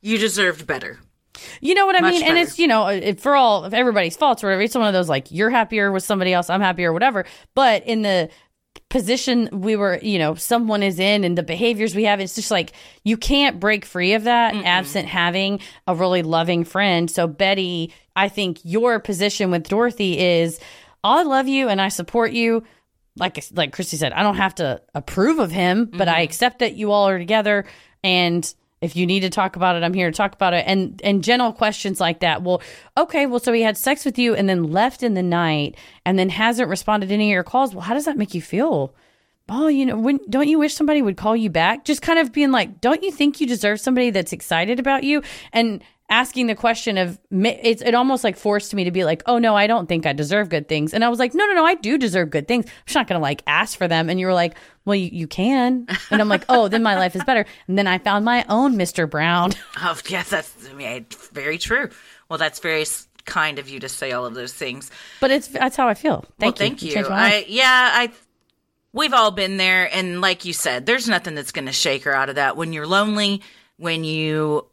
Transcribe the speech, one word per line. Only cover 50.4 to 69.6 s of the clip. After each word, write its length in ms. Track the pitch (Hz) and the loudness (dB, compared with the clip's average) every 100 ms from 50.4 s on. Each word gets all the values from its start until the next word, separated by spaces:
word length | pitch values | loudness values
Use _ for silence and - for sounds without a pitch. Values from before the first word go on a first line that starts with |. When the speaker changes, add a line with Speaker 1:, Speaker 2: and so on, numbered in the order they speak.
| 196 | 0
Speaker 2:
good 180 | 160 147 | -4 -2
things." 260 | 156 151 | -2 -2
And 100 | 185 | 0
I 40 | 233 | 0
was 80 | 240 | 2
like, 160 | 254 | 0
"No, 100 | 294 415 | 2 2
no, 60 | |
no, 100 | 370 320 | 4 2
I 80 | |
do 240 | 349 208 285 | 2 0 0
deserve 320 | 247 180 165 | 0 0 0
good 160 | 151 143 | -2 -2
things. 160 | 240 - | -2 -2
I'm 60 | - - | -10 -4
just 80 | |
not 140 | - 226 | -2 0
gonna, 120 | 175 | 0
like, 220 | 143 147 - | -2 -4 0
ask 300 | 151 208 - | 0 0 -2
for 120 | 175 | 0
them." 200 | 165 160 | 0 0
And 100 | 180 | -2
you 60 | 185 | 0
were 60 | |
like, 200 | 180 170 - - _ - | 0 0 -4 -20 _ -2
"Well, 80 | |
you, 160 | 202 180 | -2 -2
you 140 | 170 160 | -6 -8
can." 600 | - 202 269 247 254 240 185 - | -2 0 2 2 0 -4 -8 -2
And 100 | 214 | 0
I'm 60 | 214 | 2
like, 140 | 196 - | 0 2
"Oh, 200 | 254 208 | 2 4
then 140 | 226 | 2
my 140 | 226 190 | 2 2
life 180 | 185 | 0
is 80 | 185 | -2
better." 200 | 190 247 196 - - | 0 0 -2 -8 -4
And 80 | 190 | 0
then 80 | 196 | 2
I 120 | 180 | 0
found 260 | - 202 | 0 0
my 200 | 214 240 - | 2 0 0
own 280 | 214 277 226 | 2 2 2
Mister 280 | 175 - 160 | -2 -2 -2
Brown. 460 | 147 160 175 180 190 | 0 0 2 2 -2
<laughs> 60 | - - | -8 -8
Speaker 1:
Oh, 180 | 180 165 - | -6 -6 -6
yes, 200 | 185 170 | -6 -4
that's, 220 | 202 - - 120 | -6 -6 -18 -20
I 40 | |
mean, 320 | 139 131 123 113 - - | -14 -10 -12 -14 -20 -18
very 240 | 147 143 160 | -8 -6 -6
true. 300 | - 240 262 - - - _ | -2 -2 -4 -10 -20 -20 _
Well, 80 | 160 | -4
that's 200 | 156 - | -4 -4
very 240 | 175 156 | -4 -2
s-, 240 | 156 - - _ - | -4 -8 -14 _ -8
kind 320 | 185 156 143 | -2 -2 -4
of 100 | 135 | -12
you 100 | 135 | -12
to 80 | 127 | -12
say 240 | - 139 | -8 -6
all 120 | 123 123 | -4 -6
of 60 | |
those 180 | 117 123 | -8 -12
things. 360 | - 139 127 - - - - | -10 -10 -10 -16 -20 -20 -2
Speaker 2:
But 100 | 269 | 0
it's, 180 | 269 - | 0 -2
that's 280 | 269 262 - | -2 -2 0
how 120 | 254 | 0
I 60 | |
feel. 300 | 220 311 - - _ | 0 -2 -2 -6 _
Thank 180 | 220 233 | -2 0
Speaker 1:
Well, 80 | 208 | -4
Speaker 2:
you. 40 | |
Speaker 1:
thank 120 | 269 | -4
Speaker 2:
You 60 | 160 | -6
Speaker 1:
you. 60 | |
Speaker 2:
changed 160 | 151 190 | -4 -2
my 60 | 190 | 2
life. 160 | 196 | 4
Speaker 1:
I, 120 | 208 - | 2 0
yeah, 420 | 220 262 254 254 | 2 4 4 4
I, 180 | 233 240 - _ _ _ _ _ _ _ | 2 0 -6 _ _ _ _ _ _ _
we've 180 | 226 - | -4 2
all 160 | 254 220 | 4 2
been 260 | 190 190 | 2 -4
there. 360 | 196 | 0